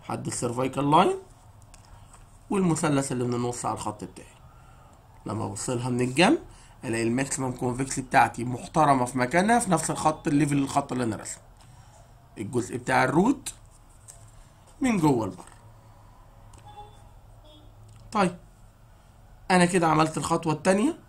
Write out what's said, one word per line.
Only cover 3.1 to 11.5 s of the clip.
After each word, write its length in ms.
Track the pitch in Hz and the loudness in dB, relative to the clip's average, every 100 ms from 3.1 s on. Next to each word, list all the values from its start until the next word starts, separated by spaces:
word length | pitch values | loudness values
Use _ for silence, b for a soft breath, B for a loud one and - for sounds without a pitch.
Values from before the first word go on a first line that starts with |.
اللي 120 | 127 | -2
من 100 | 123 | -2
النص 320 | 120 123 120 117 | -2 -4 -4 -6
على 80 | |
الخط 300 | 110 107 104 | -6 -6 -8
بتاعي. 240 | 92 - - - - b b b b b - - - | -12 -16 -20 -20 -20 b b b b b -20 -18 -10
لما 180 | 113 | -8
ابص 260 | 107 104 - | -6 -8 -6
لها 180 | 123 127 | -4 -2
من 120 | 123 | -2
الجنب 380 | 123 131 185 339 - B B B | -2 4 4 4 -2 B B B
الاقي 180 | 131 113 | -6 -2
الماكسيمم 500 | 113 120 139 - 131 | 0 -2 -4 -4 -6
كونفكسي 500 | 127 127 123 135 - | -4 -4 -4 -6 -6
بتاعتي 420 | 127 135 117 - | 0 2 2 0
محترمه 600 | 117 123 - - 151 135 | -6 -6 -6 0 2 4
في 140 | 123 127 | 2 -2
مكانها 400 | 123 165 202 240 | 0 2 2 2
في 120 | 190 | 2
نفس 200 | 165 - | 0 0
الخط، 380 | 151 156 151 - | 0 0 0 0
الليفل 300 | 147 147 143 | 2 2 2
الخط 340 | 135 143 139 | 0 -2 -2
اللي 120 | 127 | -4
انا 120 | 120 104 | -2 -4
راسمه، 260 | - - - | -10 -16 -18